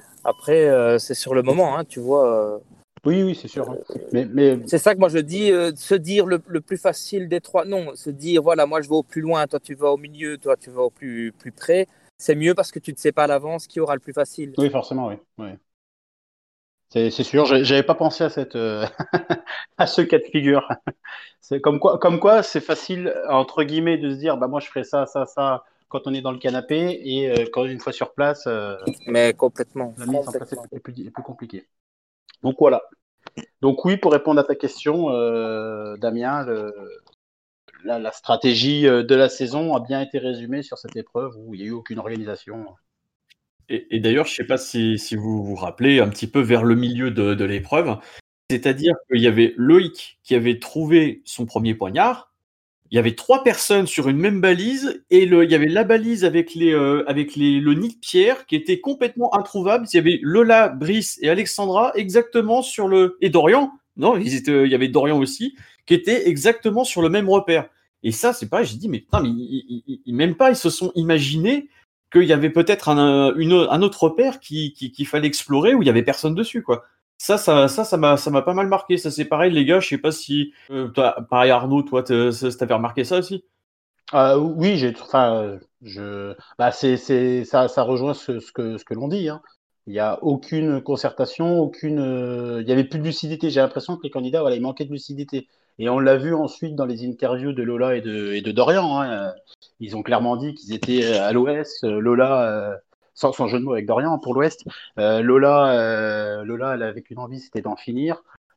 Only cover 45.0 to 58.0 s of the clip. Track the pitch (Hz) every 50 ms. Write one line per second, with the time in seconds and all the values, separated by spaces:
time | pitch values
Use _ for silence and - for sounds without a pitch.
45 | - - 113 104 104 110 110 107 101 101 98 87 90 87 - - 120 139 139 127
46 | 104 104 104 - 120 113 - 143 127 113 120 113 113 120 117 120 123 120 120 120
47 | 131 127 107 104 101 104 101 101 98 95 101 98 - - 143 160 175 139 104 -
48 | - - - - _ _ _ _ _ - 131 120 127 139 131 139 151 175 165 -
49 | - - 127 117 120 120 107 117 117 113 - 117 120 139 170 185 185 160 - -
50 | - - _ _ _ - 131 120 117 123 117 117 - - - 156 160 151 170 165
51 | 156 143 - - - - - - 120 117 - 110 113 113 110 113 98 92 101 160
52 | 202 247 247 - - _ _ _ _ _ _ _ _ _ _ _ _ - 110 120
53 | 110 117 113 - - - 247 - 262 247 202 - - - 202 202 185 - - -
54 | 135 135 139 147 180 214 202 185 180 185 180 175 202 240 269 262 277 262 - -
55 | _ - 180 185 190 180 180 170 170 165 - 147 151 156 170 214 220 190 226 226
56 | 220 233 233 190 185 165 151 170 165 - - 165 170 165 156 147 139 139 143 147
57 | 147 143 139 147 143 147 - 147 143 143 139 139 147 147 147 160 214 233 - _